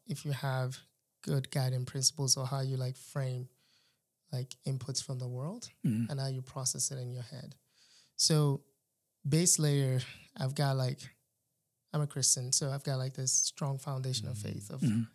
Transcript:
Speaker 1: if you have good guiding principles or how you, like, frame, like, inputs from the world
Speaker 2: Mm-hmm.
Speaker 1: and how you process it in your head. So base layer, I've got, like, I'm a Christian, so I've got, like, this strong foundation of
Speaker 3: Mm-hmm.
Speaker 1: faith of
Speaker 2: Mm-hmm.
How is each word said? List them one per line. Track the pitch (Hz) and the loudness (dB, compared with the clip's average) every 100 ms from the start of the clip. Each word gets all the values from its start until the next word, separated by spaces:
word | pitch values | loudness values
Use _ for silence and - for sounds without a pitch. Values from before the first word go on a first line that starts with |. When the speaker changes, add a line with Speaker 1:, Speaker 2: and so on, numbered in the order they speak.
| - | -8
Speaker 1:
if | 147 | -6
you | 151 | -4
have | 135 139 131 127 131 - _ _ _ | -2 0 0 -2 -4 -14 _ _ _
good | - 143 131 | -2 0 0
guiding | 147 131 127 | 0 0 0
principles | 123 139 127 - 135 135 | -2 0 0 0 0 0
or | 131 | 0
how | 139 | -2
you, | 135 131 | -2 -2
like, | 127 127 | -4 -6
frame, | - 147 131 127 123 _ _ _ _ _ _ _ _ | -8 -4 -4 -4 -8 _ _ _ _ _ _ _ _
like, | 127 131 - | -8 -8 -8
inputs | - 135 - 127 | -4 -4 -4 -4
from | - 127 | -4 -6
the | 123 | -6
world | 123 143 233 - - | -6 -6 -8 -12 -2
Speaker 2:
Mm-hmm. | 156 110 120 | 0 2 0
Speaker 1:
and | 143 | -2
how | 135 | -2
you | 131 | -4
process | 127 - 131 - - | -6 -4 -4 -2 -2
it | 135 | -4
in | 123 | -6
your | 123 | -8
head. | 120 123 - - _ _ _ _ _ - | -10 -12 -14 -18 _ _ _ _ _ 0
So | - 156 147 139 - _ _ _ _ _ 147 | 6 6 6 2 -4 _ _ _ _ _ 2
base | 156 180 - | 4 6 6
layer, | 151 143 135 127 - - - - | 6 4 4 2 -2 -10 -20 -4
I've | 131 | -2
got, | 143 139 135 | 2 2 2
like, | 127 135 - - _ _ _ _ _ _ _ | 0 -2 -10 -20 _ _ _ _ _ _ _
I'm | 156 | -2
a | 143 | -2
Christian, | 143 127 - 123 | 2 2 2 2
so | 131 143 | 0 0
I've | 139 | -2
got, | 147 135 | -2 -2
like, | 131 | -2
this | 135 131 | -2 0
strong | - - - 143 135 | 2 2 0 -2 -2
foundation | - 131 131 127 107 | -4 -4 -2 -2 -4
of | 120 | -6
Speaker 3:
Mm-hmm. | 104 | -6
Speaker 1:
faith | - 101 | -6 -8
of | - | -2
Speaker 2:
Mm-hmm. | 139 214 226 | 0 2 0